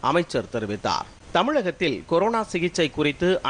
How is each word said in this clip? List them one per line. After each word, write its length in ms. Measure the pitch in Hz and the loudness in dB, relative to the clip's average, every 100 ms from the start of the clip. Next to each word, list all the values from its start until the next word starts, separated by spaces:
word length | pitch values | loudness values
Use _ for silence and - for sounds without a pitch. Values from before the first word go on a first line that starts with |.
அமைச்சர் 520 | 123 165 165 131 - | 0 2 0 -2 -4
தெரிவித்தார். 540 | 117 104 104 113 85 - - - 170 | -4 -4 -2 -2 -2 -4 -14 -2 0
தமிழகத்தில் 600 | 233 302 180 - 165 110 - | 2 0 0 -2 -2 -2 0
கொரோனா 340 | 170 208 233 | 2 2 0
சிகிச்சை 420 | 214 175 170 - 151 | -2 -2 -2 0 0
குறித்து 380 | 151 147 139 175 185 | 0 0 2 0 2